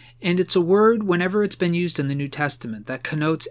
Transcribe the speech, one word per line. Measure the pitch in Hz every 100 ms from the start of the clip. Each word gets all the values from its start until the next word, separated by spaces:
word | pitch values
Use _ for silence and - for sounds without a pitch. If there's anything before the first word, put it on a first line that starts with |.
| - -
And | 175 180
it's | 180
a | 190
word, | 170 196 220 233
whenever | 202 175 180 208
it's | 208 -
been | 175
used | 170 175 -
in | 139
the |
New | 139 143
Testament, | - 147 - 120 107 110
that | 131
connotes | - 156 151 160 -